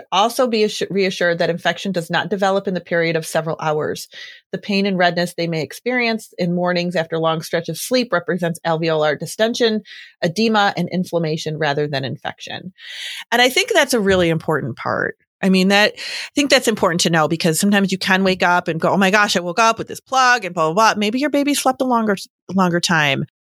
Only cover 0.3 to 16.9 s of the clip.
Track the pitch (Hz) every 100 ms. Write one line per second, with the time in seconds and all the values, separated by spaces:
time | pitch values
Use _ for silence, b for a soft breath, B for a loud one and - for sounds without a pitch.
0.3 | 233 254 220 208 - - 190 185 185 175
1.3 | 170 165 170 175 165 202 180 165 165 165
2.3 | 202 196 196 196 180 - 170 165 160 160
3.3 | 165 156 - 156 151 143 - - B B
4.3 | B _ 190 - 196 202 185 175 175 175
5.3 | - 170 160 139 - 240 247 233 220 -
6.3 | - 180 175 180 180 175 175 160 160 160
7.3 | 160 - 175 170 160 - 254 247 233 175
8.3 | 175 170 165 165 160 165 156 151 143 156
9.3 | - 220 240 233 214 B B B B 180
10.3 | 170 226 220 202 - 180 170 180 170 160
11.3 | 156 156 151 151 143 147 139 131 143 -
12.3 | - - - 185 - B B B B -
13.3 | 240 247 254 392 392 294 240 196 185 170
14.3 | 160 - 151 139 - 120 110 - - _
15.3 | _ 196 190 185 202 208 - - - -
16.3 | - 285 269 - 214 190